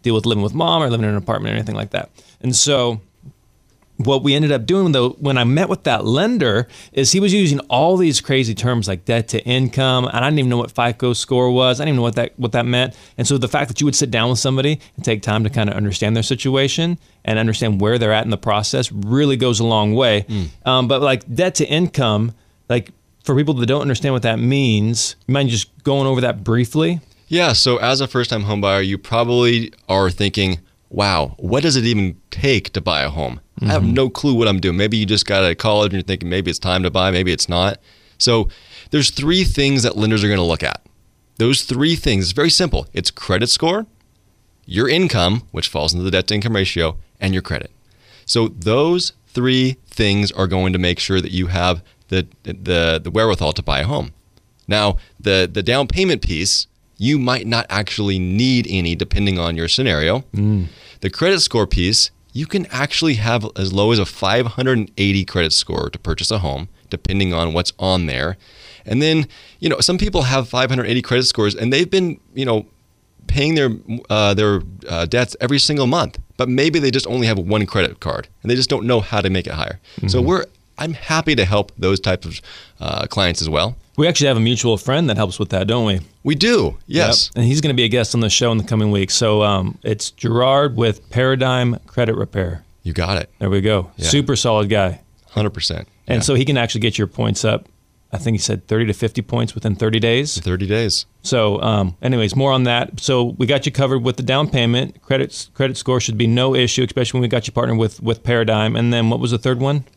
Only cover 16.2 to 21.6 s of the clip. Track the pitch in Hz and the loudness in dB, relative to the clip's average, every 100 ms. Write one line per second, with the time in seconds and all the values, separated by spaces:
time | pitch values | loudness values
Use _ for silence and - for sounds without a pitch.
16.2 | 107 127 131 135 135 - 170 175 - _ | 0 -2 0 2 0 0 -2 -4 -10 _
17.2 | - 110 110 104 113 98 104 120 107 110 | -2 0 0 0 0 2 2 2 2 2
18.2 | 110 101 113 104 107 131 123 104 101 131 | 0 -2 0 -2 0 -2 -4 -4 -2 2
19.2 | 143 127 127 113 117 110 104 117 123 104 | 2 2 0 2 2 2 2 2 2 2
20.2 | 101 104 82 - 127 131 123 131 143 131 | 0 -4 -4 -6 0 0 2 2 2 0
21.2 | - 120 185 - | -2 -2 0 0